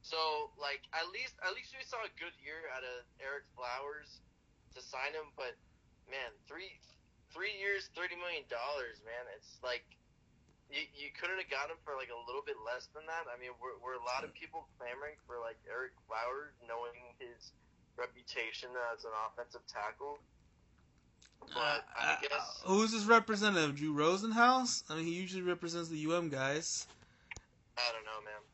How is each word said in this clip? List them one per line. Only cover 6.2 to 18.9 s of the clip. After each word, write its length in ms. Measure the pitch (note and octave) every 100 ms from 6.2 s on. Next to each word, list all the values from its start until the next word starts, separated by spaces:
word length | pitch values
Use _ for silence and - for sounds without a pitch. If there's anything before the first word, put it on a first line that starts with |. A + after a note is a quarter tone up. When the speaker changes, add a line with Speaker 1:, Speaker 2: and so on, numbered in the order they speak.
| B2 G#2
Speaker 1:
three, 320 | - D3+ F#3+ D#3 - - _ _ -
three 240 | D#3+ G3+ G3+
years, 320 | G3 G3 F#3 -
thirty 160 | F3+
million 320 | F3 F3+ E3 C3+
dollars, 480 | A#2+ B2+ C#3+ A#2+ A2 A2
man. 160 | A#2+ B2
It's 240 | G#2 - -
like, 200 | B2+ A#2+ - - _ _ - - - - _
you, 160 | C#3+ D#3
you 160 | C#3+ C#3+ -
couldn't 240 | F3 F#3+
have 80 | F3
got 240 | C3+ D3
him 80 | E3
for, 160 | - C#3
like, 160 | B2+
a 80 | A#2 A#2+
little 160 | C3+
bit 160 | C#3+ C3+
less 280 | A2 B2 -
than 160 | D3+ D#3
that? 160 | E3
I 160 | D#3 A#2+
mean, 160 | B2+ B2+
were, 200 | B2+ G#2
were 160 | B2+ B2+
a 80 |
lot 160 | A#2+ B2+
of 160 | - -
people 320 | D#3+ - - -
clamoring 400 | A#2+ B2+ D3 D3+
for, 160 | - B2
like, 160 | A#2 A2+
Eric 320 | - A#2 B2+ -
Flowers, 480 | - A2 A#2+ C3+ D3 C3+ A#2
knowing 240 | A#2 A#2+ A#2+ B2 A#2+
his 400 | B2+ A#2+ - - - - - -
reputation 720 | B2 B2+ B2 C3 A2+ - B2+ B2 A#2+